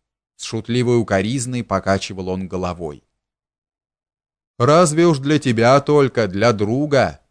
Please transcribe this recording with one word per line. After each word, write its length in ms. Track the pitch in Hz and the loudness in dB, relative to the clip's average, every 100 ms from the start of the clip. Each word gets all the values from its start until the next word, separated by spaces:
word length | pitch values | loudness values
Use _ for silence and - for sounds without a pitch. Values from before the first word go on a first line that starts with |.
| _ _ _ - | _ _ _ -18
с 80 | |
шутливой 560 | - 113 104 120 123 120 | -10 -10 -4 -2 0 0
укоризной 640 | 107 98 101 135 120 123 | 2 0 0 -4 -6 -8
покачивал 640 | 110 95 98 98 - 95 92 | -4 -4 0 -2 -4 -10 -8
он 200 | 92 95 | -8 -6
головой. 560 | 92 90 87 82 71 _ _ _ _ _ _ _ _ _ _ _ _ _ _ _ - | -6 -6 -8 -10 -12 _ _ _ _ _ _ _ _ _ _ _ _ _ _ _ -4
Разве 440 | 123 156 180 151 175 | 2 4 4 4 2
уж 100 | 147 | 2
для 220 | 139 151 | 0 0
тебя 400 | 135 113 117 139 | 0 2 4 4
только, 480 | 143 147 135 - 107 | 4 2 2 0 -2
для 240 | 95 113 | 0 0
друга, 640 | 110 104 123 151 139 98 71 _ | 0 -2 -2 0 0 0 -4 _